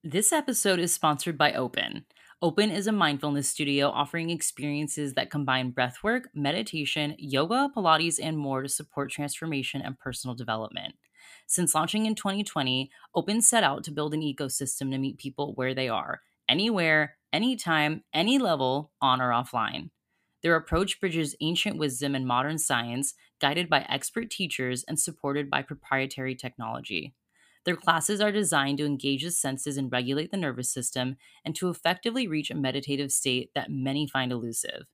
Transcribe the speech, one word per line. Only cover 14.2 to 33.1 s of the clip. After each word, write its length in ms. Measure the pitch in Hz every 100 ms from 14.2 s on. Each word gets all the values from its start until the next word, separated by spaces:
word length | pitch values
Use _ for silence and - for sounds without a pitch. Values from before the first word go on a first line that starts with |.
ecosystem 720 | 151 135 139 - 135 - 135
to 60 | 135
meet 200 | 135 -
people 360 | 139 131 143
where 200 | 139 127
they 140 | 131 131
are, 320 | 107 - - _ _ -
anywhere, 680 | 156 214 208 165 156 147 _ _
anytime, 720 | 156 233 247 - 160 151 156 _
any 240 | 151 208 269
level, 540 | 226 151 131 135 151 _
on 180 | 135 127
or 100 | 127
offline. 600 | 120 123 123 110 - - _ _ _ _ _
Their 140 | 165
approach 460 | 165 160 165 202 -
bridges 340 | 190 160 147 -
ancient 380 | 156 175 208 156
wisdom 360 | 147 127 143
and 140 | 139 127
modern 300 | 123 143 160
science, 560 | - 127 117 123 139 - _ _
guided 280 | 139 156 170
by 160 | 151 -
expert 420 | 139 - - 233
teachers 540 | - - - 127 123 -
and 140 | 156
supported 500 | - 156 143 143 139
by 120 | 139
proprietary 720 | 135 143 - 135 135 - 131 131
technology. 760 | 127 - 113 120 131 87 - _ _ _ _ _
Their 100 | -
classes 460 | 170 - 165 147 208
are 100 | 208
designed 480 | 202 180 156 139 143
to 80 | 147
engage 380 | 139 139 139
the 80 | 165
senses 440 | 170 139 131 - 139
and 140 | 131
regulate 400 | 123 123 139 151
the 60 | 196
nervous 360 | 156 120 123
system, 440 | - 123 131 127 131 - -
and 80 | - 151
to 120 | 180
effectively 600 | 170 165 180 226 240 226
reach 200 | 156 147
a 60 |
meditative 560 | 156 135 135 139 139 139